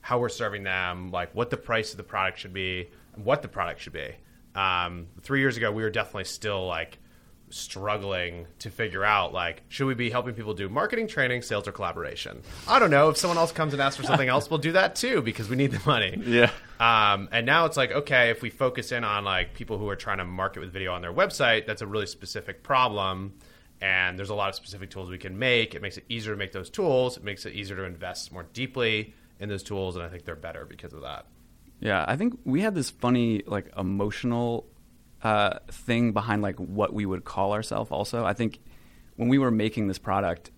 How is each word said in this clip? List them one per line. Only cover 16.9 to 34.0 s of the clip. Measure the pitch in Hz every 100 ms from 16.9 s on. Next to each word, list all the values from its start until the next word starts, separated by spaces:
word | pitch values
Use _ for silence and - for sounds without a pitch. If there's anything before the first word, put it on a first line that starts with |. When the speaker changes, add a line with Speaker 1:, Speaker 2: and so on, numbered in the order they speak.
| 113 104 101 98
Speaker 1:
and | 117 117
now | 160 160
it's | 143
like, | 127
okay, | 143 143 131 117
if | 113
we | 117
focus | - 131 127 -
in | 123
on, | 113 104
like, | 101 92 90
people | - 90 101
who | 104
are | 95
trying | - 95
to |
market | 90 90 98 -
with | 90
video | 92 92
on | 87
their | 87
website, | 98 202 - 127 110 104
that's | 107
a | 104
really | 107 98
specific | - 98 107 - 95
problem, | - 131 127 104 95 92 98 - - - - -
and | 95 92 92 92
there's | 98
a |
lot | 104 98
of | 95
specific | - 101 95
tools | 98 90
we | 92
can | 95 95
make. | 127 120 110
It | -
makes | 101 92
it | -
easier | 117 110
to | 104
make | 95
those | 95 90
tools. | - 180 127 127 -
It |
makes | 104 98 -
it |
easier | 104 98 95
to |
invest | 95 82 90 - -
more | 90 82
deeply | 113 127 131 117 107 107 - - -
in | 104
those | 98
tools, | - 101 92
and | 87
I | 85
think | 90
they're | 87
better | 76 82 82
because | 78 - -
of | 71
that. | - 73 - - - - - -
Speaker 3:
Yeah, | 110 95 76
I | 135
think | 233 240
we | - 139
had | 220
this | 185 127
funny, | - 123 123 117 107 -
like, | 101 - -
emotional, | 95 98